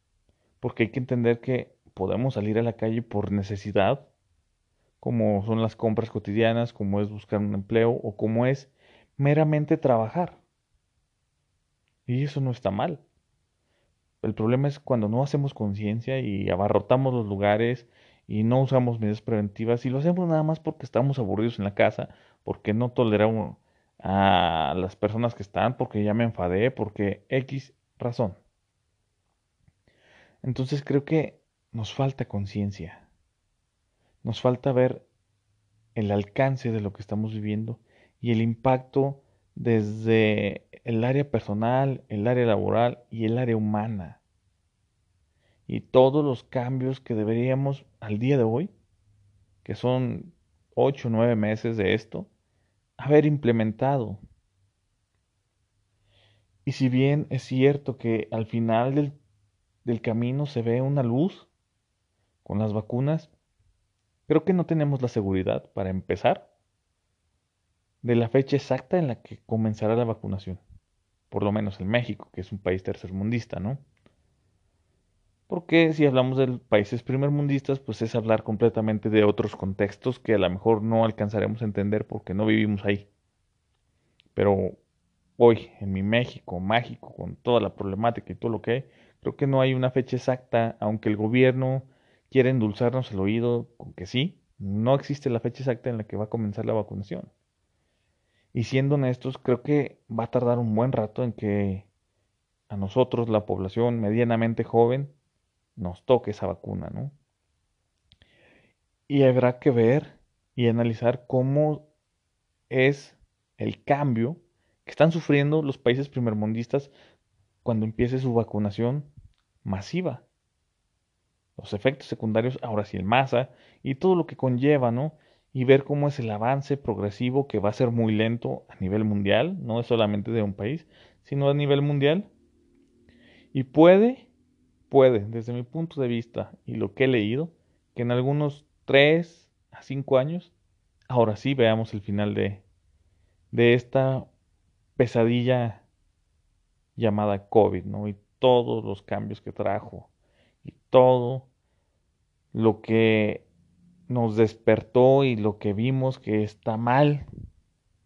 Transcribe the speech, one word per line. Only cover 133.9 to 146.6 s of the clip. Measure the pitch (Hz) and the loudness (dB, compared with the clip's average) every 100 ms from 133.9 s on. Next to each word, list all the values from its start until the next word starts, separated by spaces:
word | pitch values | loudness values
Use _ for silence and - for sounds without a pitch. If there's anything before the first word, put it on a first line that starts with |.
| 190 233 262 - _ _ _ _ _ _ | 8 6 0 -10 _ _ _ _ _ _
puede, | 135 131 113 | 6 6 6
desde | 101 113 113 | 0 -8 -6
mi | 120 | -8
punto | 123 160 165 151 | -8 -8 -8 -4
de | 127 | -2
vista | 117 113 107 104 - - | -2 -6 -8 -10 -12 -10
y | |
lo | 117 104 - | -6 -4 0
que | |
he | 135 | 2
leído, | 123 104 127 165 _ _ _ _ | 2 0 -2 -6 _ _ _ _
que | - | -8
en | 120 | -4
algunos | 123 131 147 147 143 _ _ - | -2 0 -2 -2 -6 _ _ 2
tres | 135 147 165 165 - _ _ _ | 6 6 4 0 -10 _ _ _
a | - | -20
cinco | - 139 139 131 | -10 -8 0 2
años, | 139 175 - _ _ _ _ _ - | 2 -4 -10 _ _ _ _ _ -4
ahora | 123 113 104 | 2 2 0
sí | 131 | -2
veamos | 135 113 110 113 | 2 4 2 -2
el | 107 | -8
final | 98 101 104 | -6 -4 -2
de, | 104 101 98 _ _ _ _ _ _ _ _ _ | -2 -2 -4 _ _ _ _ _ _ _ _ _
de | 117 120 123 | 2 4 4
esta | 123 135 131 131 - _ _ _ _ _ _ - | 2 0 0 -2 -8 _ _ _ _ _ _ -2
pesadilla | 123 120 117 120 120 127 117 - _ _ _ _ _ _ _ _ | 0 2 2 2 0 0 -2 -8 _ _ _ _ _ _ _ _